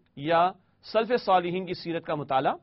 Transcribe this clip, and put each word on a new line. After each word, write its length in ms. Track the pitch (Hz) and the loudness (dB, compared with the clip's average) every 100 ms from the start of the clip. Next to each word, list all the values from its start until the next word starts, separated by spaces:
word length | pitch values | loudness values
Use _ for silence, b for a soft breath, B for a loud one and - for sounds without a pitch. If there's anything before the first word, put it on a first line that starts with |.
| _ - | _ -8
یا 340 | 143 165 175 196 _ _ - | 0 2 2 0 _ _ -4
سلف 180 | 214 220 247 | -2 0 0
صالحین 420 | - 185 175 180 185 | 2 2 2 -4 -6
کی 80 | |
سیرت 300 | 180 175 165 | -8 -6 -6
کا 100 | 160 | -4
مطالعہ 400 | 156 139 131 147 269 | -6 -2 0 0 -2